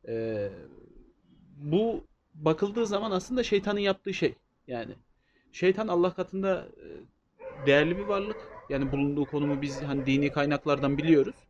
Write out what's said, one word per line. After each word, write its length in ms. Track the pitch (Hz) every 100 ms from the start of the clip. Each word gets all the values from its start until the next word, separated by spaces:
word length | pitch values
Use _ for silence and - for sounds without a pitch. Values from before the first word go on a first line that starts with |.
| -
Ee, 420 | 113 113 110 101 92 69 - - - - _ _ - - 143
bu 460 | 147 170 226 214 - _ _
bakıldığı 520 | 156 156 160 202 214 226
zaman 260 | 202 214
aslında 320 | 185 190 254
şeytanın 360 | 233 202 202 208
yaptığı 340 | 202 196 -
şey. 220 | 185 147 - _ _ -
Yani 260 | 123 110 - _ _ _ _ _
şeytan 360 | - 180 190 220
Allah 260 | 175 180
katında, 540 | 175 180 190 190 185 - -
e, 80 | 78 - - _ _ _ - - 139
değerli 320 | 143 151 180
bir 60 |
varlık. 340 | 202 202 202 - - - -
Yani 220 | 139 135
bulunduğu 340 | 139 143 143 139
konumu 360 | 147 147 139
biz 200 | 143 135
hani 240 | 147 139 135
dini 260 | 135 143
kaynaklardan 680 | 147 143 156 156 139 139 143
biliyoruz. 380 | 151 156 131 -